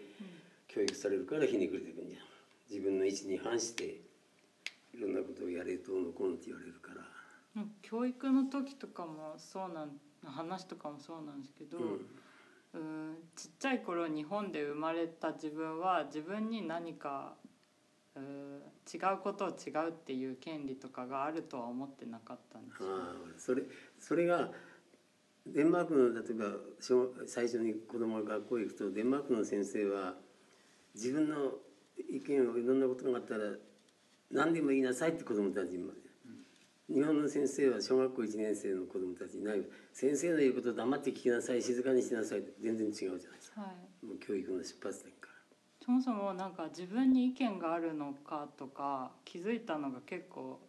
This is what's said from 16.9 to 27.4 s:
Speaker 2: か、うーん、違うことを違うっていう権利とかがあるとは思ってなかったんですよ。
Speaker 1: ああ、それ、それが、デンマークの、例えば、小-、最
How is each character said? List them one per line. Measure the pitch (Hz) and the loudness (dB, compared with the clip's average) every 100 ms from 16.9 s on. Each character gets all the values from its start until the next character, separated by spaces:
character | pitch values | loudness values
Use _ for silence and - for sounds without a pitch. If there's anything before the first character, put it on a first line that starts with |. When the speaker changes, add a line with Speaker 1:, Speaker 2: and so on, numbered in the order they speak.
| - | -8
Speaker 2:
か、 | 147 139 - - - _ _ _ _ _ _ 139 | -6 -6 -8 -14 -20 _ _ _ _ _ _ -12
う | |
ー | |
ん、 | 135 139 139 139 151 - - | -10 -10 -10 -12 -16 -20 -12
違 | - 185 | -2 0
う | 190 | 0
こ | 202 | -2
と | 202 185 | -2 -2
を | |
違 | - - 151 165 | -4 -4 -2 -2
う | |
っ | |
て | 165 - | -2 -6
い | 131 131 | -4 -4
う | 127 | -6
権 | - 156 139 | -8 -6 -6
利 | 131 | -8
と | 131 | -10
か | 131 127 | -10 -4
が | 135 147 | -2 -2
あ | |
る | 160 | -4
と | 156 131 | -6 -6
は | 117 | -4
思 | 123 139 | -6 -6
っ | |
て | - 120 | -10 -12
な | 113 | -12
か | - | -14
っ | 123 - | -16 -16
た | - | -18
ん | 87 | -14
で | - | -8
す | |
よ。 | 95 | -4
Speaker 1:
あ | 95 87 | -2 -4
あ、 | 87 85 - | -8 -12 -6
そ | - | 0
れ、 | 123 - - - - | 0 0 -8 -18 -12
そ | - 151 | -2 2
れ | 175 | 6
が、 | 175 127 - - - _ - _ _ _ _ - | 4 2 -4 -16 -20 _ -20 _ _ _ _ -4
デ | 147 | 4
ン | 160 | 6
マ | 175 | 6
ー | 160 | 6
ク | 143 | 6
の、 | 120 | 6
例 | 113 117 | 6 -2
え | |
ば、 | 110 104 101 - - | 0 0 -2 -8 -6
小-、 | - 123 127 - - | 4 6 4 -2 -6
最 | 123 | 0